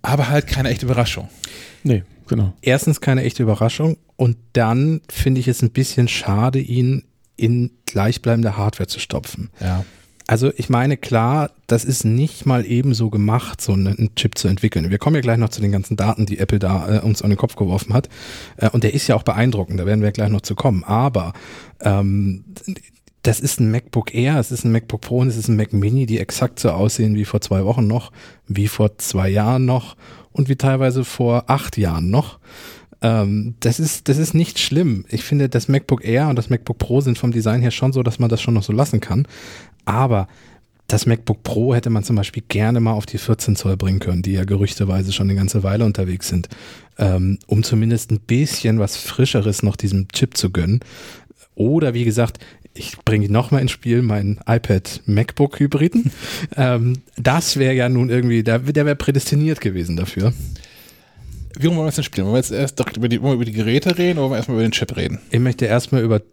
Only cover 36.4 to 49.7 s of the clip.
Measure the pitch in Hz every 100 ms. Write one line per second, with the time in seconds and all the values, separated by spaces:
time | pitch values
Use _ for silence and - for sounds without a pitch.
36.4 | 113 120 - 117 - 123 135 117 123 117
37.4 | 113 127 120 - 131 131 120 - 117 113
38.4 | - 117 101 107 143 110 - 90 - -
39.4 | - - - _ - 107 131 110 95 -
40.4 | - - _ _ _ 107 - 117 - 107
41.4 | - 107 120 120 120 110 101 113 101 -
42.4 | - 101 107 120 113 107 104 101 - 113
43.4 | - 101 101 95 95 95 - 87 95 95
44.4 | 95 101 101 - 98 95 95 98 98 98
45.4 | 98 110 95 104 113 98 92 90 - 90
46.4 | 85 - - - - - 101 92 92 98
47.4 | - 107 110 117 113 117 - 110 - 117
48.4 | 147 - 113 110 101 - - - 131 123
49.4 | 104 101 107